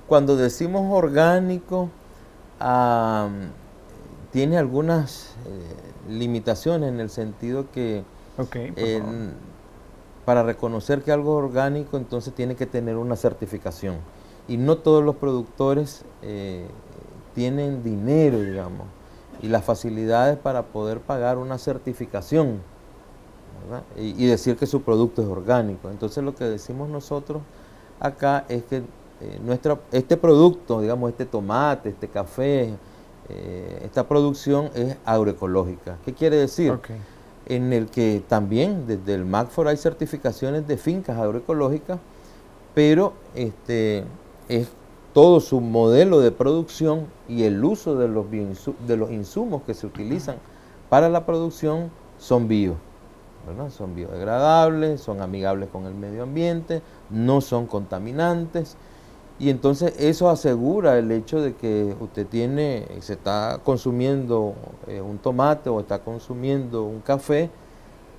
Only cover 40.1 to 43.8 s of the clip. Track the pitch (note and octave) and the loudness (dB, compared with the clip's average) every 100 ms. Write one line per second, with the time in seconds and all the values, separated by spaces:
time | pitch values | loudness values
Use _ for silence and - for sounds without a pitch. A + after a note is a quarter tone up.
40.1 | C#3+ B2 - C3 D3+ D3 C3 - F#3 F#3 | -4 -6 -4 -4 -4 -4 -4 -2 -4 -4
41.1 | A#2 G#2+ A#2 - D#3 C3+ D3 - F3+ - | -2 -2 -2 -2 0 0 -2 -4 -10 -10
42.1 | - - - - - - - D3+ D#3 F#3+ | -20 -20 -20 -20 -20 -4 4 6 6 4
43.1 | - - B2 A#2 - - A#2 | 0 -14 -8 -6 -6 -4 0